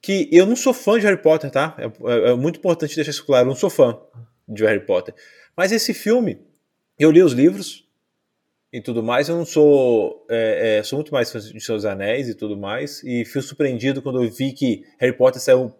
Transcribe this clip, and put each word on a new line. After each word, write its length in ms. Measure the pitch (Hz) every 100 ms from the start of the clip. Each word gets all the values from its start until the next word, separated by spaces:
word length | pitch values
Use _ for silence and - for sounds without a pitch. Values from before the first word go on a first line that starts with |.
Que 280 | - 196 151
eu 160 | 165 190
não 80 |
sou 180 | 240 -
fã 280 | 247 - 226
de 60 | 208
Harry 140 | 190
Potter, 300 | 160 156 147
tá? 240 | 135 156 156
É, 80 | 120
é, 440 | 107 113 120 113
é 40 | 123
muito 220 | 139 170
importante 360 | - 165 151
deixar 160 | 160 151
isso 160 | 147 -
claro, 200 | 131 123
eu 20 |
não 80 | -
sou 120 | 196
fã 300 | - 131 113 _ - 113 _ _
de 180 | 107
Harry 220 | 107 107 -
Potter. 280 | 92 - - - _ _ -
Mas 160 | 185
esse 200 | 220 -
filme, 480 | 214 - 233 220 101 _ _ _ _ _ _
eu 140 | 147
li 120 | 160
os 80 | 180
livros 560 | 123 151 196 196 - _ _ _ _ _ _ _ _ _
e 80 | 127
tudo 220 | 110 117
mais, 260 | 113 123 147
eu 80 | 170
não 80 |
sou, 800 | 165 - 151 143 127 117 92 - _
é, 480 | 117 113 101 110 107
é, 40 |
sou 140 | 104 135
muito 140 | 151
mais 200 | 139 117
fã 80 | 120
de 200 | 107 110
Senhor 160 | - 110
dos 80 |
Anéis 440 | 104 98 98 120 131
e 60 | 110
tudo 200 | 107 101
mais, 460 | 98 113 143 -
e 220 | - 120
fui 180 | 120 139
surpreendido 580 | 135 - 143 120 127 139
quando 220 | 139 127
eu 80 | 120
vi 220 | 107 135
que 320 | 131 131 107 - _
Harry 180 | 123 127
Potter 260 | 131 127
saiu 320 | - 127 123 -